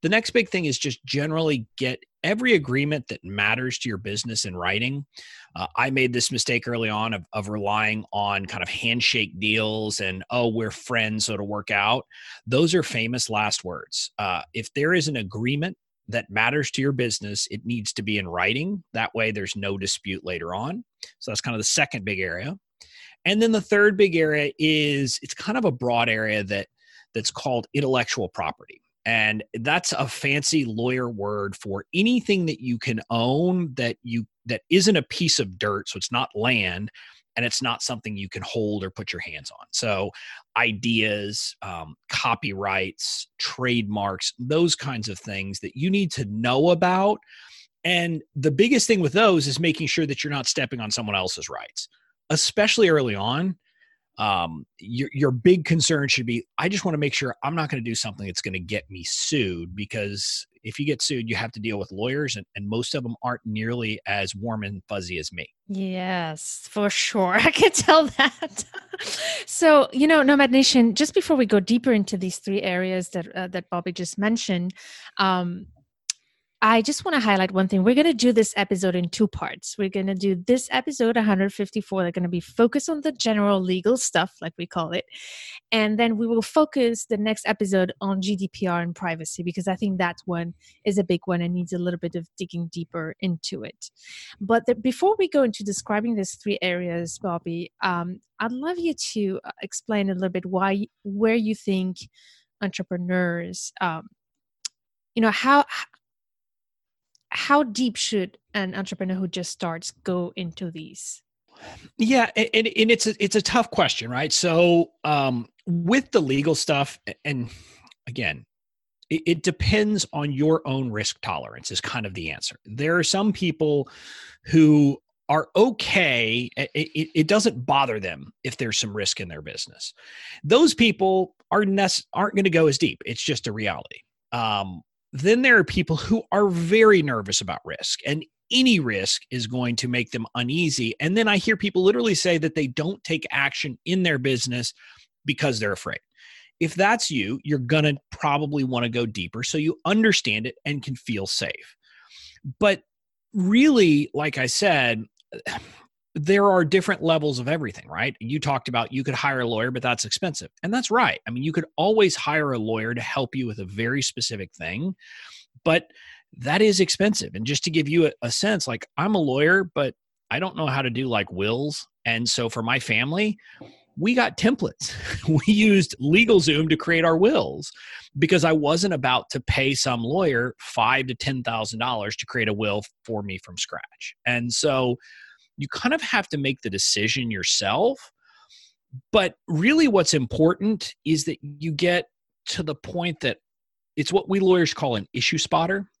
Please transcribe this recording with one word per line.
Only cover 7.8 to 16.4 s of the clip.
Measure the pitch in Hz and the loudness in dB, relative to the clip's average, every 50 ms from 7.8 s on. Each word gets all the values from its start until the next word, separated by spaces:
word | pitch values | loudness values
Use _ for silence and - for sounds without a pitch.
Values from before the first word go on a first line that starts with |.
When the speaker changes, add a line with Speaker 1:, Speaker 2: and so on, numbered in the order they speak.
| 107 107 107 110 104 _ | 0 0 -2 -4 -8 _
Speaker 1:
on | - 101 101 101 101 98 98 | -6 -4 -2 -2 -2 -4 -4
kind | 92 - 101 92 | -6 -8 -8 -6
of | - | -6
handshake | - - - 117 117 120 117 - - 117 107 - - 87 | -6 -4 -2 -2 -2 0 0 0 0 0 -2 -4 -6 -4
deals | 101 110 107 110 110 107 110 110 110 107 101 - | -2 0 0 0 0 -2 -2 -4 -4 -4 -4 -4
and, | 101 95 95 95 - _ | -4 -6 -6 -8 -8 _
"Oh, | 117 123 120 117 | -2 0 0 0
we're | 110 110 110 107 | 0 -2 -4 -4
friends, | - - - - 123 117 110 110 110 107 104 | -8 -10 -10 -4 -2 -2 -2 -2 -2 -4 -4
so | - 110 | -4 -4
it'll | 98 101 | -6 -6
work | 98 104 104 101 - | -6 -6 -8 -4 -2
out." | 110 101 101 107 120 131 - _ - - - - - - _ | 0 0 2 2 0 0 -2 _ -20 -20 -20 -20 -20 -16 _
Those | 110 120 135 165 165 165 | 0 2 4 4 4 4
are | 180 151 | 2 0
famous | - - 120 113 113 123 123 - - | 0 -2 -2 -2 -2 -2 -4 -4 -2
last | 110 104 107 104 - - - | 0 0 0 0 -2 -4 -6
words. | 90 87 69 - _ - - - - _ | -8 -10 -10 -12 _ -8 -8 -8 -8 _
Uh, | - 104 95 90 82 - _ _ | -6 -4 -2 -2 -4 -6 _ _
if | 110 110 - _ | -10 -10 -6 _
there | 139 143 160 180 | 0 2 2 2
is | 180 151 | 2 2
an | 151 147 | 0 -4
agreement | 123 107 92 104 107 113 123 139 143 160 185 - _ _ _ _ _ _ - | -4 -6 -6 -6 -4 -2 -2 -2 -2 -2 -4 -6 _ _ _ _ _ _ -6
that | 104 120 - _ | -6 -6 -6 _
matters | 98 107 | -2 0